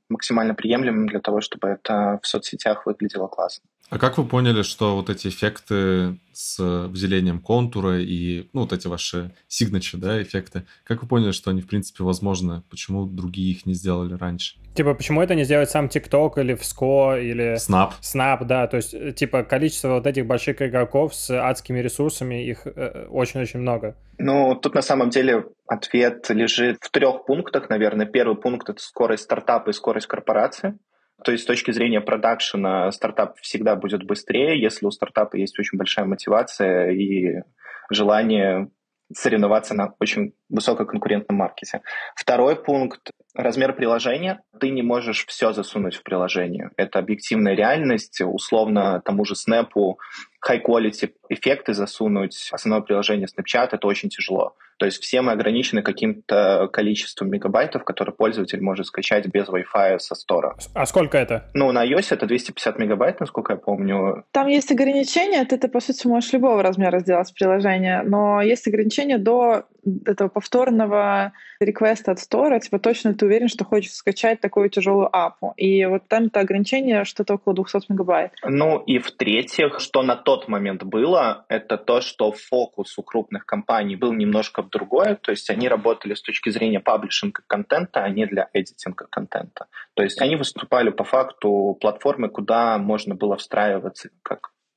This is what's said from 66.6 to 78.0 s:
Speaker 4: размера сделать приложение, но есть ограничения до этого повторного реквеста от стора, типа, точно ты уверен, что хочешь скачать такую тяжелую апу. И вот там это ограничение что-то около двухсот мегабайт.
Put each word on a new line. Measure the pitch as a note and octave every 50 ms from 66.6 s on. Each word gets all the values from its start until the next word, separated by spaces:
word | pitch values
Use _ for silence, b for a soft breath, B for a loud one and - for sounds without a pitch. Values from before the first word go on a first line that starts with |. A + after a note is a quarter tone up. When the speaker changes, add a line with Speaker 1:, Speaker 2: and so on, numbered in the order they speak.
Speaker 4:
размера | F#3+ F#3 F#3 F3+ G3 F3+ F3 F3+
сделать | F3 F#3 F3+ F3 F#3 - -
приложение, | - G3+ F#3 F#3 G3 G3 G3+ F#3+ F#3 F#3 F#3 F#3 F3+ -
но | - G3+ G#3 G#3 G#3 G#3 G3+
есть | G#3 G#3+ A#3+ A#3+ - A3+
ограничения | G3+ G#3+ G#3+ G#3+ - - C#4+ C#4+ C4+ A3+
до | F#3+ A3 A#3 B3 B3 A#3 A3+ G#3 - _ _ _ - G3+ F#3+ F#3 -
этого | - G3+ - G3+ F#3+
повторного | - G#3 G3+ - - B3 B3+ B3+ A#3+ A3 A3 G#3 G3+ G#3 G3+ G3+ G3+ G3 G3 G3+ - B B B B B
реквеста | G3+ G3+ G#3 - A3+ G#3+ A3+ A3 - -
от | F#3 F#3
стора, | - - - A3 C4+ D4+ C4+ A#3
типа, | - - - G3+
точно | - A#3 A#3+ - - A3 G#3
ты | G#3 G#3+
уверен, | G3+ G#3 A3+ A#3+ A#3+
что | - - G3+
хочешь | - - G#3 F#3+ - -
скачать | - - - G3 - - A3 A3+ A3+
такую | - G3+ - G#3+ G3+ G3+
тяжелую | - G#3 F3+ G3 G3 G3+ G3 - -
апу. | F#3 E3+ E3 - _ - G3 - -
И | F#3+ F#3+ F#3+ G3 F#3+
вот | F#3 F#3 F#3+ - -
там | A3 A3+ A#3
это | A3+ - G#3
ограничение | G3 F#3+ G3 G3 G#3 F#3+ - C4+ C4+ C4 A3+ G#3 G3+
что-то | - - - G#3 - G3+
около | G3 - - F#3+
двухсот | F3+ F#3+ - - G3+ - -
мегабайт. | G3+ F#3+